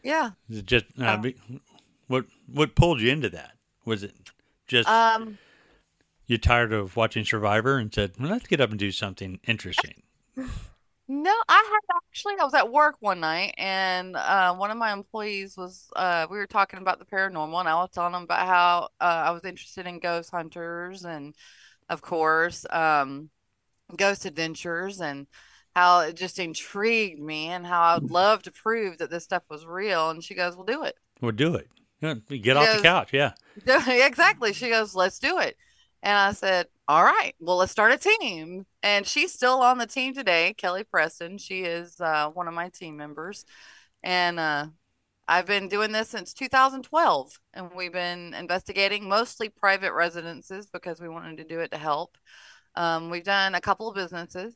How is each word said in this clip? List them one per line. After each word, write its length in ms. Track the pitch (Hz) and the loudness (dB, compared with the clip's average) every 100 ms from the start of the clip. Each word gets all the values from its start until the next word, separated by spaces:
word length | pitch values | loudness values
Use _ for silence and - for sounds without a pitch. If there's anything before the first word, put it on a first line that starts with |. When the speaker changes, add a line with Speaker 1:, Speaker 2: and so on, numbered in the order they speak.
Speaker 1:
Yeah. 280 | 254 320 247 180 - | -2 -2 -2 -6 -12
Speaker 2:
Is 120 | 110 | -12
it 60 | 95 | 0
just, 180 | 123 - - | 0 0 -4
uh, 140 | 117 107 | -2 0
Speaker 1:
Oh. 40 | |
Speaker 2:
be-, 140 | 120 - - 131 _ _ _ _ _ | -2 -8 -18 -20 _ _ _ _ _
what, 200 | 127 - _ - | -4 -4 _ -10
what 300 | 131 151 - | -2 0 4
pulled 260 | 175 123 | 4 4
you 80 | 113 | 2
into 180 | 151 113 | 2 -2
that? 220 | 82 67 _ _ _ - | -6 -18 _ _ _ -6
Was 180 | 107 | -6
it 100 | 101 _ - _ _ _ - | -6 _ -20 _ _ _ 0
just 200 | 233 214 | 2 4
Speaker 1:
Um, 520 | 226 226 226 220 208 _ _ _ _ _ _ _ _ - | 4 4 2 -4 -16 _ _ _ _ _ _ _ _ -2
Speaker 2:
you 100 | 117 | 0
tired 360 | - 120 113 | 4 4 4
of 220 | 107 95 117 | 0 -2 0
watching 300 | 113 117 104 | 0 0 -4
Survivor 520 | 110 104 107 120 139 | 0 2 2 2 0
and 120 | 107 | -2
said, 180 | 107 101 98 | -2 -4 -4
"Well, 100 | 143 | -6
let's 180 | 233 - | -6 -2
get 140 | 147 | 0
up 80 | 117 | 2
and 80 | 107 | 0
do 120 | 101 | -4
something 480 | - 101 92 95 95 - | -4 -8 -8 -12 -10 -6
interesting"? 560 | 110 92 - - - _ _ _ 262 254 - - _ _ _ - | -6 -2 -4 -4 -10 _ _ _ -12 -10 -10 -14 _ _ _ -8
Speaker 1:
No, 260 | 277 330 440 453 | -2 0 0 6
I 300 | 359 427 427 415 | 6 6 0 0
had 60 | 349 _ | -4 _
actually, 240 | - 403 392 | -10 -6 0
I 40 | |
was 100 | 285 | 2
at 180 | 277 233 | 4 4
work 260 | 269 302 285 | 4 4 2
one 200 | 208 180 | -4 -2
night, 360 | 160 165 202 - | -2 -2 -4 -4
and, 580 | 190 190 190 185 185 170 | -4 0 0 -2 -4 -4
uh, 380 | - 196 180 | 0 4 4
one 160 | 180 202 | 2 -4
of 60 | 226 | -2
my 140 | 226 | -4
employees 640 | 202 202 220 214 202 196 190 | -4 -8 -8 -6 -6 -8 -12
was, 320 | 180 185 - - | -12 -14 -10 -2
uh, 320 | 185 170 160 | 0 0 -2
we 80 | 202 | -6
were 100 | 202 | -2
talking 320 | 214 196 190 | 0 0 0
about 180 | 190 - | -2 -2
the 60 | 185 | -4
paranormal, 540 | 196 190 160 156 170 | -2 -2 -2 -4 -2
and 60 | 175 | 0
I 60 | 165 | 0
was 140 | 185 | 0
telling 220 | - 175 | -2 -4
him 100 | 180 | -4
about 220 | 175 175 180 | -4 -2 4
how, 440 | 180 175 175 - _ | 4 6 4 -2 _
uh, 220 | 175 165 156 | 0 2 0
I 40 | |
was 120 | 170 | -2
interested 440 | 185 185 - - 180 | -10 -14 -16 -14 -12
in 120 | 175 | -6
ghost 300 | 175 170 165 | -4 -4 -6
hunters 720 | 180 160 175 170 170 175 190 175 | -8 -8 -10 -10 -10 -10 -12 -12
and, 280 | 156 143 - - - - _ - | -12 -14 -20 -20 -20 -20 _ -10
of 120 | 165 | -10
course, 640 | - 165 156 160 170 165 - | -4 0 4 4 2 -4 -6
um, 600 | 165 160 151 135 139 156 _ _ _ _ _ _ 170 | 0 2 2 0 -6 -14 _ _ _ _ _ _ 0
ghost 300 | 196 196 190 | 0 0 -6
adventures, 760 | 147 165 160 175 170 190 196 | -6 -6 -6 -6 -6 -6 -6
and 260 | 160 139 139 - _ _ _ | -8 -8 -14 -20 _ _ _
how 280 | 180 180 175 | 4 6 6
it 160 | 160 170 | 4 -4
just 200 | 180 - | -10 -6
intrigued 840 | 170 156 - 202 220 226 208 151 | -8 -8 -10 -2 0 2 0 -6
me 260 | 151 156 160 | -10 -8 -8
and 180 | 180 175 | -8 -2
how 160 | 175 | 4
I 160 | 170 170 | 6 4
would 140 | 139 | 2
love 320 | 175 196 214 | 4 6 4
to 80 | 180 | 0
prove 460 | - 220 226 202 160 | -6 -4 -2 -2 -4
that 120 | 160 | -6
this 140 | 170 | -6
stuff 200 | - 180 _ | -4 -6 _
was 160 | 151 165 | -18 -12
real. 440 | 180 208 175 160 | -6 -2 0 0
And 120 | 160 | -4
she 140 | - 190 | -10 -4
goes, 220 | 180 180 | -4 -4
"Well, 80 | 185 | -6
do 180 | 285 | -4
it." 140 | 302 - _ _ | -4 -8 _ _
Speaker 2:
Well, 100 | 117 | -4
do 240 | 107 156 135 | 0 0 0
it. 140 | - _ _ _ | -8 _ _ _
Yeah, 140 | 156 127 _ | -6 -6 _
get 140 | 135 | -2
Speaker 1:
She 80 | 104 | 2
Speaker 2:
off 140 | 135 220 | 6 6
the 60 | |
Speaker 1:
goes, 80 | 214 | 6
Speaker 2:
couch. 320 | 170 180 - | 4 4 0
Yeah. 180 | 139 143 - _ - 247 | 0 0 -2 _ -6 2
Speaker 1:
<laughs> 400 | 277 254 247 277 | 4 4 4 4
Exactly. 460 | 277 359 415 226 | 6 4 4 -2
She 160 | 202 247 | -2 0
goes, 240 | 226 214 190 | 0 0 0
"Let's 220 | 185 - | 0 0
do 180 | 277 359 | -2 0
it." 160 | 170 - _ _ _ _ | -2 -4 _ _ _ _
And 140 | 190 202 | 2 4
I 160 | 196 | 4
said, 340 | 202 196 185 170 _ - | 2 0 0 -2 _ 2
"All 140 | 151 208 | 6 6
right, 280 | 415 - - | 4 -2 -6
well, 160 | 165 180 | -2 0
let's 160 | 180 | 2
start 220 | - 214 | 4 4
a 40 | 269 | 4
team." 680 | 381 453 262 170 160 185 190 _ | 2 0 -2 -8 -10 -14 -16 _
And 240 | 208 202 202 | 0 0 0
she's 260 | 294 370 | -2 -2
still 280 | - 254 262 | 0 2 6
on 160 | 247 247 | 4 4
the 100 | 226 | -2
team 260 | - 262 | -4 -6
today, 400 | 269 214 170 170 - | -4 2 2 2 -2
Kelly 260 | 190 185 | -4 -4
Preston. 540 | 214 180 160 - 170 196 | -4 -2 -2 -4 -14 -14
She 240 | - 190 | -12 -8
is, 400 | 175 170 170 - | -6 -6 -10 -6
uh, 280 | 165 156 151 | -2 0 -2
one 180 | 165 170 | -4 -8
of 40 | |
my 140 | 170 180 | -8 -10
team 300 | - 175 151 | -12 -16 -14
members. 480 | 147 147 170 208 - - - - _ _ | -14 -12 -14 -14 -18 -20 -20 -20 _ _
And, 360 | - 180 175 170 | -2 0 0 0
uh, 260 | 156 147 151 156 _ _ _ _ - | -2 -2 -6 _ _ _ _ _ 0
I've 180 | 170 180 | 0 2
been 220 | 202 190 | -2 0
doing 240 | 208 214 | -2 0
this 180 | 214 220 | -2 -4
since 240 | 226 175 | -8 -12
two 140 | - 262 | -12 0
thousand 340 | 269 262 269 | 4 4 2
twelve, 560 | - 311 311 151 131 - _ | -4 2 2 2 -2 -18 _
and 180 | - 180 180 | -16 -14 -10
we've 160 | 180 | -6
been 400 | 180 175 175 170 | -4 -4 -6 -12
investigating 760 | 139 175 180 - 190 196 208 202 | -12 -4 -6 -4 0 0 0 0
mostly 400 | 202 226 - 220 | 0 0 -6 -10
private 440 | _ 202 190 190 | _ 2 2 0
residences 720 | 151 170 170 165 170 - 190 202 | 0 0 -2 -12 -14 -14 -16 -14
because 340 | 175 180 160 | -12 -10 -12
we 80 | 170 | -12
wanted 280 | 165 165 160 | -14 -14 -16
to 60 | |
do 160 | 160 165 | -10 -8
it 120 | 160 | -6
to 60 | 160 | -6
help. 400 | 151 147 175 _ _ - - - _ - | -2 -2 -4 _ _ -20 -20 -20 _ -4
Um, 340 | 170 165 165 | -2 -2 -4
we've 140 | 175 175 | -8 0
done 300 | 196 190 180 | 2 2 0
a 60 | |
couple 280 | 208 190 220 | -2 -2 -4
of 60 | 196 | -6
businesses 600 | 175 175 175 180 208 | -8 -8 -10 -12 -12